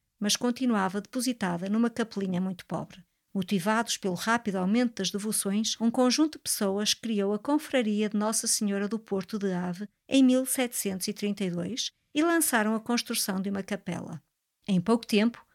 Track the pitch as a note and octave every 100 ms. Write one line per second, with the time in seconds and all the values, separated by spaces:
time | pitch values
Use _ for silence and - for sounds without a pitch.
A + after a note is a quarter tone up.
0 | _ _ G#3 - B3 A#3+ B3+ G#3+ F#3+ G3+
1 | G3 B3+ B3 B3 F#3 E3+ F#3+ G#3+ A#3 A3+
2 | A3+ G3+ F#3+ F3+ F#3 F3+ - F3 - -
3 | - _ _ G3 F3+ G3+ F#3 A3 A3+ -
4 | G3 F3 A3+ A#3 A3 F#3+ F#3 A3+ A#3+ A#3+
5 | F#3 G3+ G#3+ G#3 G3 G3+ A3 - A#3 A#3
6 | B3+ A#3+ D#4 - - - G3 G3 G#3+ -
7 | A3+ G#3 G3 G#3 A#3+ D4 - C4+ G#3+ G#3
8 | G#3+ G#3 G#3+ A3 A#3 - G#3 G3 G3+ G#3+
9 | - G3 - G#3+ G3 F3+ F3+ F3 G#3 _
10 | - C4+ B3+ B3+ C4 - B3 - G3+ F#3+
11 | - - G#3 G3+ F#3+ F3 F3+ B3 - -
12 | _ D4 E4+ E4 D#4+ A#3 G#3+ A3 A3 A#3+
13 | - A#3 - F#3+ G3 G3 G3 G3 F#3+ F3
14 | E3+ E3 - _ _ _ - F#3 F3 A#3
15 | - G3+ A#3 - -